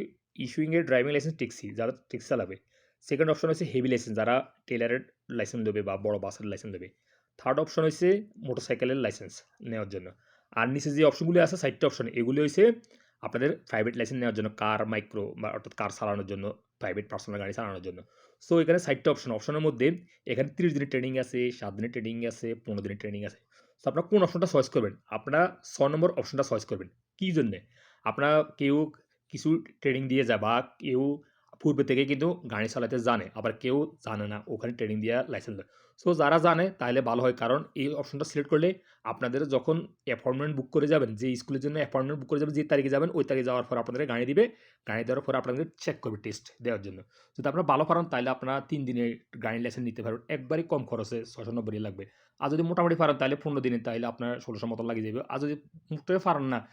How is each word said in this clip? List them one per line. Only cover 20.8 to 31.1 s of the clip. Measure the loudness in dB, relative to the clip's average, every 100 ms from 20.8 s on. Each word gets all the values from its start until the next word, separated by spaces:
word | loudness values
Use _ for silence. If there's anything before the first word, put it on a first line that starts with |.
| -2
ট্রেনিং | -2 -2 -4
আছে, | -4 -2 -2 -4
সাত | -10 -6
দিনের | -6
ট্রেনিং | -4 -6 -4 -6
আছে, | -6 -8 -8
পনেরো | -6 -6 -6
দিনের | -8
ট্রেনিং | -8 -8 -10
আছে। | -12 _ _ _ _
So | -4
আপনারা | -2 2
কোন | 4 4
অপশনটা | 2 2
চয়েস | 2 2 0
করবেন? | 0 -4 -10 -8
আপনারা | 0 2 2 0 -14
ছ | 0 2
নম্বর | 4 2 2
অপশনটা | -4 -2 0
চয়েস | -2 -2
করবেন। | -8 -8 _ _ -6
কী | 0 2
জন্যে? | 2 -2 -12 _ _ _ -6
আপনারা | 0 4 4 2 0
কেউ | 2 2 0 -6 _ _ _
কিছু | -4 0 0 -2 _
ট্রেনিং | 0 0 0
দিয়ে | 2 4
যায় | 2 4
বা | 2 0 -8
কেউ | -2 0 0